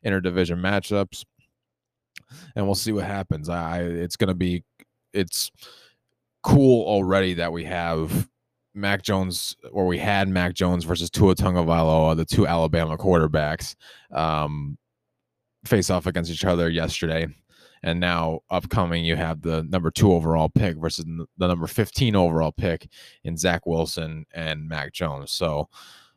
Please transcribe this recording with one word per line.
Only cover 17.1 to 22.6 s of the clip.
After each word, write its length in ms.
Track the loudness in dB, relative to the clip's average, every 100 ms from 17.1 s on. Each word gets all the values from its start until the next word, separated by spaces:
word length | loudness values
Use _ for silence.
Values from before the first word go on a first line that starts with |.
| -2 -4 -8 _ _ _ _
And 160 | -4 -2
now 400 | 0 0 -2 -6 -4
upcoming, 560 | -4 -2 0 0 0 0
you 100 | 0
have 260 | -2 -4
the 220 | -4 -4
number 280 | -2 -2 -2
two 200 | 4 4
overall 380 | 4 4 2 2
pick 280 | 2 0 -2
versus 280 | -6 -6 -8
n-, 220 | -10 -10 -2
the 100 | 0
number 200 | 0 -2
fifteen 480 | -2 -2 0 2 4
overall 360 | 4 4 0
pick 380 | -2